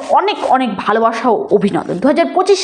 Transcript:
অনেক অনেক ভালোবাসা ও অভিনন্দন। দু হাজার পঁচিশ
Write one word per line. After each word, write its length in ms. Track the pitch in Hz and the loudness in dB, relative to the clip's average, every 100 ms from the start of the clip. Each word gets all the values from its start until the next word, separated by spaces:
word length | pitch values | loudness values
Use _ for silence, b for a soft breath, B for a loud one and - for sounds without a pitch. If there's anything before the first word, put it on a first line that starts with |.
| - 277 | 0 0
অনেক 180 | 381 - - 254 | 0 -2 0 0
অনেক 140 | 247 190 | 0 -4
ভালোবাসা 440 | - 220 226 226 247 190 | 0 2 0 0 0 0
ও 20 | - 202 | 0 0
অভিনন্দন। 400 | 196 170 - 170 | 0 -2 -4 -2
দু 40 | 262 | 0
হাজার 160 | 302 302 311 | 0 0 0
পঁচিশ 240 | 370 381 | 2 2